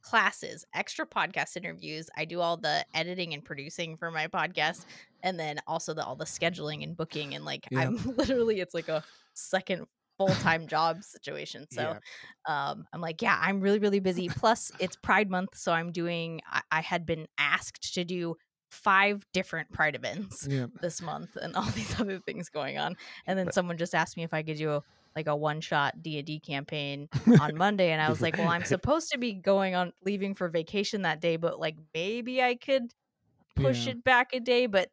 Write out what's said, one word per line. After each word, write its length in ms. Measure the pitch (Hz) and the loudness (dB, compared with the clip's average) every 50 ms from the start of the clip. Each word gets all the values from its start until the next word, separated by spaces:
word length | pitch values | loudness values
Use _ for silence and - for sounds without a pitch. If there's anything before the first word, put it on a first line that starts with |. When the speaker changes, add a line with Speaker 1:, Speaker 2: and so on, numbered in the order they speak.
| - | -4
Speaker 1:
classes, 600 | - - 226 196 202 - - - - 156 147 - _ - | 4 4 4 4 4 0 -4 -10 -10 -10 -12 -16 _ -6
extra 300 | 175 208 - - - 320 | -6 -6 -4 -6 -6 -8
podcast 500 | 311 - 214 160 175 202 160 147 - - | _ -2 -2 -2 0 0 -4 -4 -4 -6
interviews. 520 | 180 170 170 165 - 160 151 156 156 156 - - | -8 -10 -10 -10 -10 -10 -10 -10 -10 -10 -10 -8
I 100 | - 156 | -8 -6
do 160 | 156 165 175 | -4 -2 0
all 160 | 175 170 170 | 0 0 0
the 280 | 160 - 151 151 151 143 _ - | 0 -2 0 0 0 -2 _ -4
editing 400 | 160 165 175 180 185 175 170 151 | -4 -4 -4 -4 -6 -6 -6 -6
and 100 | 143 131 | -10 -10
producing 540 | - 156 139 139 151 - - 170 160 160 | -12 -10 -10 -10 -10 -8 -8 -8 -8 -8
for 140 | 156 175 165 | -8 -8 -6
my 160 | 165 156 156 | -4 -4 -4
podcast, 580 | 165 - 175 156 151 185 165 151 156 170 - - - - - - _ _ _ - | -2 -2 -2 -2 -2 0 0 0 0 0 -4 -14 -18 -20 -20 -20 _ _ _ -4
and 160 | 185 185 165 | -4 -2 -2
then 200 | 160 151 147 151 - | -6 -4 -6 -8 -6
also 260 | - 160 160 - - 156 | -4 -4 -4 -4 -4 -6
the, 100 | 160 139 | -6 -6
all 100 | - 131 | -6 -6
the 100 | 143 156 | -8 -8
scheduling 580 | - - - 165 170 180 175 151 147 151 147 147 | -8 -4 -2 -2 -2 -2 -2 -6 -6 -6 -6 -8
and 120 | 151 170 | -10 -6
booking. 380 | 170 160 - - 151 147 139 139 | -6 -8 -6 -6 -8 -6 -6 -8
And, 100 | 143 151 | -10 -8
like, 220 | 151 143 135 - - | -8 -8 -8 -8 -4
Speaker 2:
Yeah. 100 | 127 131 | -2 0
Speaker 1:
I'm 140 | 131 131 233 | 0 0 -2
<laughs> 180 | 226 175 254 247 | -2 -4 -2 0
literally, 440 | 226 294 220 269 240 233 226 220 190 | 0 2 2 2 2 4 2 2 0
it's 160 | 180 - - | -2 -4 -6
like 120 | 170 160 | -6 -4
a 160 | - 160 151 - - - - _ _ _ | -2 -4 -4 -4 -8 -20 -20 _ _ _
second 540 | - - - - 190 - - 185 - - _ _ _ _ _ _ - | -10 -4 0 -2 -2 0 -2 -4 -4 -4 _ _ _ _ _ _ 2
full-time 480 | 196 190 190 - - 180 165 165 165 | 4 4 4 4 4 2 2 2 0
Speaker 2:
<laughs> 0 | |
Speaker 1:
job 360 | 143 160 151 165 165 165 180 - | 0 2 2 4 2 2 -2 -8
situation. 640 | - - - - 143 147 147 151 - - - 147 _ | -16 -16 -12 -10 -10 -8 -8 -8 -10 -12 -14 -14 _
So, 100 | - - 151 156 160 107 _ - - - - - - _ _ | -6 -4 -4 -4 -4 -8 _ -18 -18 -18 -18 -20 -20 _ _
Speaker 2:
Yeah. 220 | - 151 143 139 143 | -2 -2 -2 -2 -2
Speaker 1:
um, 160 | 143 - 165 _ - | -4 -8 -12 _ -10
I'm 80 | 165 | -6
like, 200 | 175 165 165 - 233 | -6 -6 -4 0 2
"Yeah, 140 | 220 160 - | 2 4 4
I'm 200 | - 175 196 196 | 2 2 2 2
really, 180 | 190 196 202 214 | 4 4 4 4
really 200 | 202 208 196 202 | 4 4 2 4
busy." 300 | 190 185 175 175 180 170 | 2 2 0 0 -2 -2
Plus, 420 | - - - 220 233 - - - - | -2 2 4 4 4 4 0 -6 -4
Speaker 2:
<laughs> 40 | - | -4
Speaker 1:
it's 160 | 180 175 - | -4 -4 -4
Pride 360 | _ - - 180 196 214 190 | _ 0 4 4 4 4 4
Month, 260 | 185 180 185 - - | 0 -2 -2 -2 -8
so 140 | - - 175 | -4 0 0
I'm 200 | 170 165 165 175 | 0 2 0 -2
doing, 500 | 165 175 170 170 170 170 165 165 165 160 - | -4 -2 -2 -2 -2 -2 -4 -6 -8 -10 -10
I, 140 | - - - - _ | -4 -4 -4 -2 _
I 100 | 156 160 | -2 -2
had 240 | 160 - 180 175 165 | 0 0 -2 -2 0
been 180 | 160 165 156 156 - _ - | -2 -4 -4 -4 -10 _ 0
asked 560 | 147 143 165 - - - - - - - - | 2 2 2 0 0 -6 -10 -8 -10 -4 -4
to 100 | 185 175 | -4 -2
do 300 | 170 185 180 170 170 160 _ _ _ _ _ _ _ | -2 -2 -2 -2 -4 -4 _ _ _ _ _ _ _
five 560 | - - - 214 190 190 202 202 208 202 - _ - | -20 0 4 6 8 8 8 6 2 0 -6 _ -2
different 380 | 185 185 - - 160 156 _ | -2 -2 0 -6 -8 -8 _
Pride 240 | - - 160 151 143 | 0 2 2 2 2
events 500 | 117 127 110 107 180 208 190 - - - 139 | -2 -4 -4 -4 -4 -8 -8 -6 -6 -2 0
Speaker 2:
Yeah. 180 | 139 135 123 - - - | 0 0 -2 -4 -6 -6
Speaker 1:
this 200 | 175 170 - - | -6 -6 -4 -6
month 340 | 175 156 147 147 170 - _ | -8 -6 -8 -8 -8 -10 _
and 180 | - - 170 - | -8 -8 -4 -2
all 80 | 185 196 | -2 -2
<laughs> 120 | 208 - | -2 -2
these 240 | 220 214 - - - | -4 -4 -4 -2 -2
other 200 | 233 196 190 185 | -2 -2 -2 -6
things 300 | - - - - 170 - | -6 -8 -8 -8 -10 -6
going 280 | - 160 139 139 139 | -6 -6 -4 -4 -2
on. 180 | 143 151 - - - - - - - - | -2 -2 -2 -4 -6 -12 -18 -18 -12 -4
And 120 | - 190 190 | -2 -2 0
then 60 | 185 | 0
Speaker 3:
But 80 | 180 - | 2 0
Speaker 1:
someone 220 | 196 180 175 170 | 0 0 0 -2
just 180 | 160 170 175 - | -2 -2 0 2
asked 200 | 165 165 - - | 0 0 0 -4
me 60 | 175 165 | -8 -6
if 100 | 165 - | -4 -4
I 100 | 156 156 | -4 -2
could 140 | 160 156 | -4 -4
do 140 | 151 156 156 | -2 0 0
a, 120 | 147 147 - _ _ _ _ _ _ | 0 -2 -4 _ _ _ _ _ _
like, 120 | 156 151 | -4 -2
a 80 | 156 147 | 0 0
one-shot 680 | 147 151 151 147 156 156 - 170 147 143 135 - 156 165 | 2 0 0 -2 -2 -2 0 2 2 2 2 0 -4 -8
D 140 | 165 151 | -6 -6
and 100 | 147 143 | -6 -6
D 120 | 156 156 151 | -6 -8 -8
campaign 680 | _ - 143 139 143 - 165 151 143 143 139 143 143 - | _ -6 -6 -6 -4 -4 -4 -4 -4 -4 -4 -8 -8 -4
Speaker 2:
<laughs> 280 | - - - 220 240 160 | -6 2 8 10 10 10
Speaker 1:
on 160 | 147 151 151 | 8 6 2
Monday. 360 | 156 185 202 208 190 185 170 | 2 2 4 6 4 4 4
And 100 | 160 156 | 4 4
I 80 | 156 156 | 4 2
was 120 | 156 156 | 2 2
like, 160 | 175 165 160 | 2 0 2
"Well, 120 | - 165 170 | 2 2 2
I'm 160 | 170 175 175 | 2 2 2
Speaker 3:
<laughs> 0 | |
Speaker 1:
supposed 460 | - - 180 - 240 294 330 311 - | 0 0 0 2 2 2 2 2 -2
to 60 | 302 254 | -2 -2
be 140 | 240 240 202 | -2 -2 -4
going 400 | 185 165 196 196 196 196 190 180 | 0 2 4 4 4 4 2 2
on, 180 | 180 180 - - _ 185 | 2 0 0 -4 _ -2
leaving 320 | 190 208 190 196 196 196 | -2 0 0 0 -2 -2
for 140 | - 185 170 | -2 -4 0
vacation 540 | 160 165 160 - - 202 202 - - 208 190 | 0 -2 -2 0 -2 -2 0 0 -2 0 0
that 180 | 165 156 156 | 0 0 2
day, 160 | 170 170 165 | 2 2 2
but, 220 | 165 170 170 - - | 2 0 -2 0 0
like, 160 | 165 160 160 156 156 _ - | -4 -4 -4 -6 -18 _ -6
maybe 480 | 160 175 196 226 240 233 247 254 262 | -4 -4 -2 -4 -4 -4 -2 2 2
I 140 | 254 247 247 | 4 2 2
could 360 | 247 - - 269 269 240 233 _ _ _ _ _ _ _ _ _ _ _ _ _ | 0 0 2 2 2 2 -2 _ _ _ _ _ _ _ _ _ _ _ _ _
push 300 | - 135 135 127 120 117 | 2 4 4 4 2 0
Speaker 2:
Yeah. 60 | - - | -4 -4
Speaker 1:
it 100 | 240 - | 0 4
back 300 | 262 254 247 254 - 254 | 6 6 6 4 2 -2
a 60 | 254 | -4
day." 260 | 233 254 247 240 254 | 2 4 4 4 4
But 240 | 233 196 190 180 - | 4 4 2 2 2